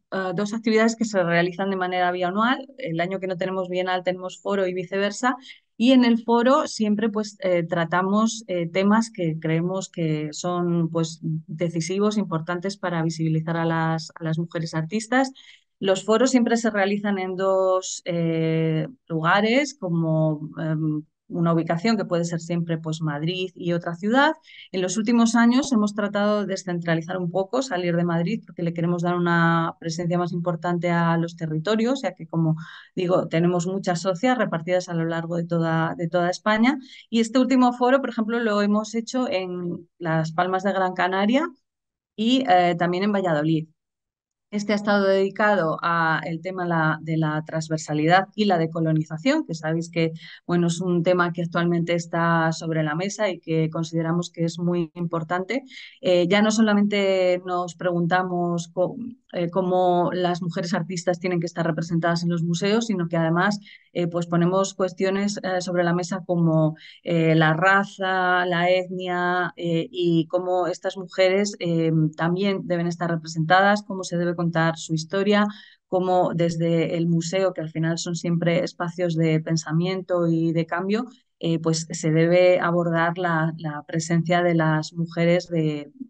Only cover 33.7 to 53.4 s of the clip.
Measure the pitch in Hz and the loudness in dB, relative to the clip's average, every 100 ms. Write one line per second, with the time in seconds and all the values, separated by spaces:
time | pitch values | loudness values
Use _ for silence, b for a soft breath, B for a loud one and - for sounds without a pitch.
33.7 | 196 196 170 190 180 254 247 185 165 160 | -4 -2 -2 -2 0 0 0 0 -2 -2
34.7 | 180 175 170 165 165 165 175 170 170 165 | -2 0 -2 -2 -2 -4 -6 -2 0 0
35.7 | 160 165 175 170 175 175 180 214 214 240 | 0 0 -2 -2 0 0 0 0 2 2
36.7 | 302 B B B 226 226 262 254 262 247 | 0 B B B 0 2 2 2 4 4
37.7 | 233 247 269 262 - 214 233 226 208 208 | 4 2 2 0 -4 -2 -2 0 0 2
38.7 | 208 214 226 226 254 240 185 185 180 175 | 0 0 -6 -4 -4 -2 -2 -4 -6 -6
39.7 | 170 - _ 170 160 160 170 180 185 196 | -8 -12 _ -2 0 0 0 0 0 0
40.7 | 190 185 180 180 190 208 262 339 - _ | 0 -2 -2 -2 0 2 2 0 -8 _
41.7 | _ _ _ _ - 226 262 254 180 175 | _ _ _ _ -4 0 2 4 4 4
42.7 | 175 175 180 208 196 185 151 156 160 156 | 2 0 0 0 0 0 0 2 0 -2
43.7 | _ _ _ _ _ _ _ _ 208 208 | _ _ _ _ _ _ _ _ -6 -2
44.7 | 208 208 202 196 196 196 202 208 202 160 | -2 2 2 4 4 2 2 2 2 0
45.7 | - 170 170 160 160 - 165 180 185 175 | -2 -2 0 2 0 -2 -6 -6 -6 -2
46.7 | 165 160 147 156 160 156 156 156 160 156 | 2 2 0 -2 0 0 -2 -4 -6 -4
47.7 | 156 160 151 156 185 190 208 208 175 160 | -6 -2 0 4 4 2 -2 2 2 0
48.7 | 165 160 156 156 160 262 311 294 165 156 | -2 0 0 0 -2 0 0 -2 -6 -4
49.7 | 165 170 170 165 160 B B - 175 170 | -4 -4 -2 -2 -4 B B -2 0 2
50.7 | 170 185 175 170 180 175 170 170 175 175 | 0 0 0 2 2 0 -2 -4 0 0
51.7 | 170 170 170 165 170 170 165 165 160 165 | 0 0 -2 -2 -2 2 2 2 -2 -4
52.7 | 160 156 156 196 214 208 170 | -2 -2 -2 -4 -2 -4 -4